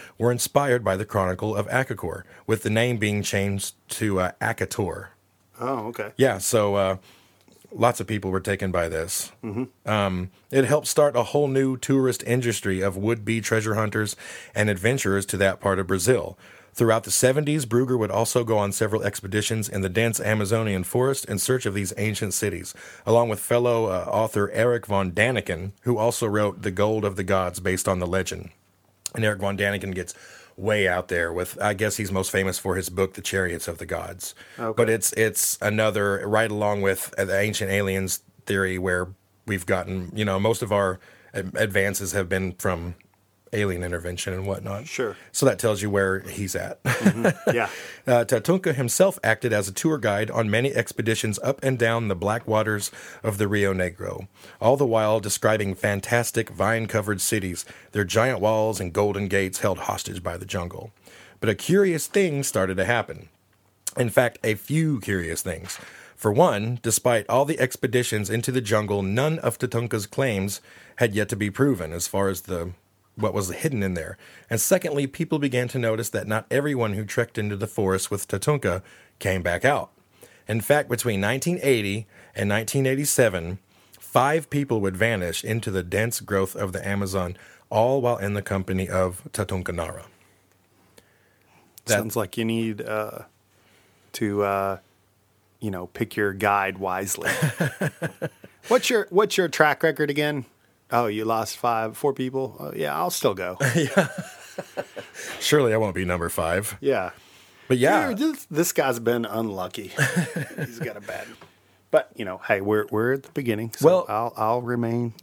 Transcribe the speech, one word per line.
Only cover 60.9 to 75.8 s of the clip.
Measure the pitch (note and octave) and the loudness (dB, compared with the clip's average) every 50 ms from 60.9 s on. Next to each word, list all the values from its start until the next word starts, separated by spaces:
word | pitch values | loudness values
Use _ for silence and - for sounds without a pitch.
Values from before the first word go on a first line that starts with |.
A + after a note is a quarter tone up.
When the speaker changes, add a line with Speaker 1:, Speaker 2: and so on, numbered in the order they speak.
| - _ _ - - - - - - _ | -18 _ _ -20 -20 -20 -20 -20 -12 _
Speaker 1:
But | - A2 | 0 0
a | G2+ | 0
curious | - - - F3 G3+ G3+ F#3 E3 D3 - | 0 2 4 4 4 4 4 2 0 -2
thing | - - G#3 G3 E3+ D3 C#3 C3+ | 0 2 2 2 2 2 -2 -2
started | - - G#2+ F#2+ F#2+ F#2+ | 0 0 0 0 0 0
to | F#2+ F#2 | 0 0
happen. | G#2 A#2+ A#2 G2+ - D#2 D#2+ E2+ - _ _ _ _ _ _ _ _ _ _ - - - | 2 2 0 0 -4 -8 -14 -16 -20 _ _ _ _ _ _ _ _ _ _ -12 -6 -2
In | - B2 A2+ | -2 -2 2
fact, | - C3+ B2 A#2 - - - | 4 4 4 4 2 -2 -2
a | A2+ G#2+ | -2 -2
few | - - - C#3+ D#3+ D#3+ D#3 C#3+ G#2+ | -2 -2 -2 0 2 2 2 0 0
curious | - G#2+ G2+ F2+ E2+ E2 D#2+ - | -2 -2 -2 -2 -2 -2 -4 -4
things. | - F#2 E2 E2 F2+ F#2 - - - - - - - - - | -4 -6 -6 -6 -8 -12 -12 -14 -16 -18 -20 -20 -20 -20 -6
For | - - A2 | -2 0 2
one, | G#2 C3 F3+ E3+ A#2 G2+ G#2+ A#2 B2 B2 - | 4 6 4 4 4 2 -2 -2 -4 -4 -2
despite | A#2 G#2+ - - B2+ A#2+ A2 G2+ - | -2 0 2 2 2 2 2 2 2
all | A2 C3 C#3+ | 2 2 2
the | C#3+ D#3+ - | 2 0 0
expeditions | C3 B2+ - - - B2+ A2+ B2 A#2+ - A2+ G#2+ G2+ F#2+ | 0 0 0 -2 -2 0 0 0 0 0 -2 -4 -2 -2
into | G#2+ A#2 - - | -2 -2 -2 -2
the | B2 C3 | -2 -2
jungle, | A2+ G2+ A2 G#2+ G#2 G2 G2+ G2+ | 0 2 2 2 2 2 0 0
none | F#2+ F#2+ G2+ B2 C#3 D#3 D#3+ D#3+ | 0 0 0 2 2 0 0 0
of | - A#2+ - - | -2 -2 -2 -2
Tatunka's | C3 A#2+ - A2+ A#2+ A2+ A#2 A2 G2+ | -4 -4 -2 -2 -2 -2 -2 -4 -4
claims | - - - C3+ B2+ G#2+ F#2+ F#2+ G2+ G2+ - - - - - - - - - | -4 -4 -2 -2 0 0 0 -2 -2 -4 -8 -12 -18 -20 -20 -20 -12 -2 0
had | A#2+ A2+ G2 | 0 2 2
yet | G#2 G#2 - | 0 -2 0
to | A#2 | -2
be | G2 G#2+ G#2 | -2 -2 -2
proven | F#2+ - C3+ C#3+ B2+ F2 E2+ D#2 | 0 2 2 2 2 0 -2 -6
as | E2 F2 - | -6 -6 -6
far | - - G2 G2 G2 | -4 -2 0 0 0
as | F#2+ F2 | -2 -4
the, | - - F#2 E2+ E2+ F#2 F#2 - _ _ _ _ _ _ _ | -6 -6 -6 -4 -4 -6 -10 -12 _ _ _ _ _ _ _
what | - G#2+ G#2 - | -2 -2 -2 0
was | G#2 F#2+ F2+ | -2 -4 -4
hidden | E2 - - D#3+ C3+ G#2+ | -4 -4 -2 -2 0 0
in | G2 F#2+ F2+ | 0 -2 -2
there. | E2+ D#2 E2+ G2 - - - - - - - | -4 -6 -8 -12 -16 -18 -20 -20 -20 -8 -4
And | A#2 A2+ | -2 0
secondly, | - - G3 F3+ - D#3+ D3 C#3+ C#3 | 2 2 2 2 2 0 0 0 -2
people | C3+ - - E3 - - D3 | -2 -2 -4 -2 -2 0 0
began | C#3+ C3+ B2+ B2 B2 B2 | 0 0 0 0 0 -2
to | - | -2
notice | B2+ | -2